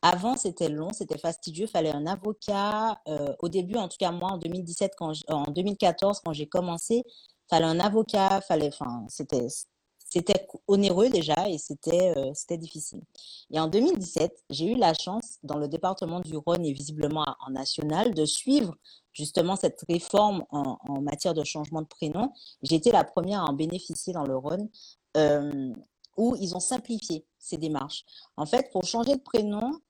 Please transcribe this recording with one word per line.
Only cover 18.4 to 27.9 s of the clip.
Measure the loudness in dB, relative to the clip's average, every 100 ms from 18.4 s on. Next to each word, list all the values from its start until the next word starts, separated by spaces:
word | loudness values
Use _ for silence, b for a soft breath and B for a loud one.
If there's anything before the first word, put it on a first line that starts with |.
| 2 2 2 -6 B B B
justement | -10 -2 0 0 2
cette | -2 -2 -2
réforme | -2 2 4 4 2 -4
en, | -4 -4 -6 -6
en | -4
matière | -4 -2 -2
de | -2
changement | -4 -6 -6 -6
de | -8
prénom. | -6 -6 -2 -4 B B B
J'ai | 0 4
été | 6
la | 4
première | 4 0 -2 -2
à | 0
en |
bénéficier | 0 -2 -4 -8 -8 -6
dans | -4 -2
le | -2
Rhône, | -2 -4 -6 B B B _ 2
euh, | 4 4 2 -4 -6 -8 -16 _ -12 0
où | 2 2
ils | -4 -4
ont |
simplifié | -2 -4 -4 -8 -4 -8 _ _
ces | -8 -4
démarches. | -2 -2 -4